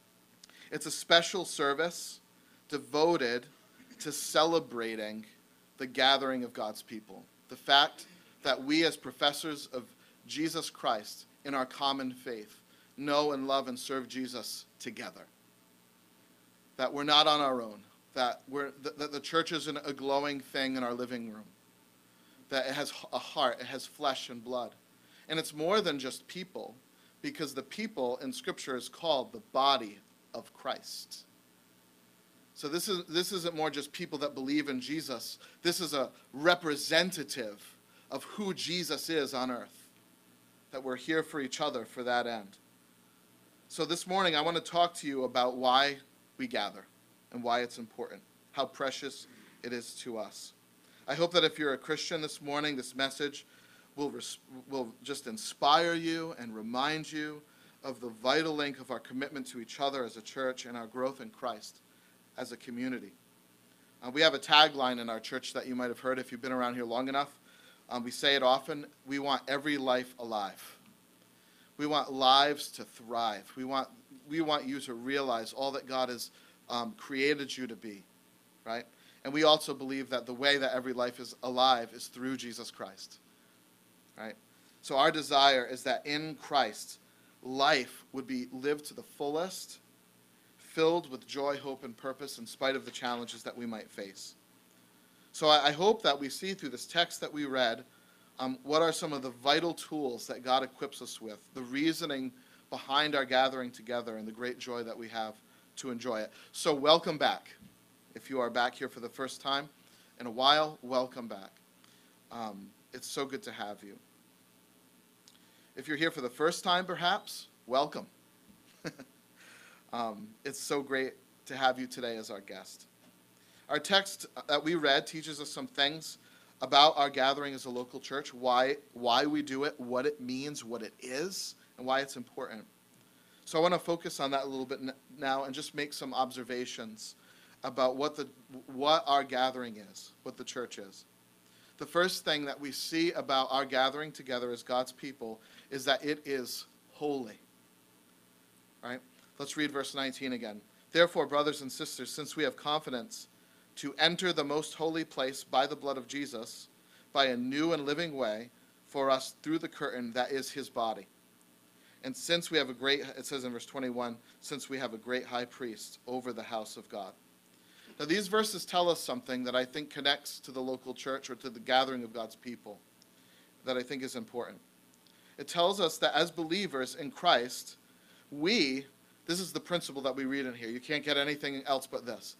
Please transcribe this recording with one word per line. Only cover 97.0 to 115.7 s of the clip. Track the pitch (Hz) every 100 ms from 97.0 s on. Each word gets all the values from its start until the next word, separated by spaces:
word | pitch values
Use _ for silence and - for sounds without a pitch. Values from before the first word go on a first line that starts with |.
| 170 -
that | 151
we | 147 143
read, | 131 120 117 127 _ _ _ _ -
um, | 131 127
what | 135 151
are | 165
some | 156 170
of | 139
the | 131
vital | 120 135 156 170
tools | 165 - 156 135 117 -
that | 117
God | 127 131
equips | 131 - 139 -
us | 123 -
with, | 110 101 -
the | 135
reasoning | 123 135 160 160 165 135 131 - - - _
behind | 131 - 139 151
our | 147 131
gathering | 127 135 131 123
together | 120 113 120 117 110
and | 110
the |
great | 110 123 123
joy | 127 120
that | 113 110
we | 113
have | 113 110 107 _ - _ -
to | 131
enjoy | 117 127 110
it. | 107 - -
So | - 170
welcome | 143 147 165 180 151
back. | 127 95 - - - - _ _ _
If | 113 -
you | 131
are | 120
back | 117 123
here | - 135
for | 127
the | 117
first | - 127 -
time | 139 139 147 - - - - -
in | 120
a |
while, | 113 131 151 156 151
welcome | 123 127 127 131 117
back. | 101 95 - _ _ - - _ _ _
Um, | 117 110 101 98 - _
it's | 127 -
so | 151 135
good | 131
to | 123
have | 113 104 98
you. | 101 98 - _ _ _ _ _ _ _ _ _ _ _ - - - _ -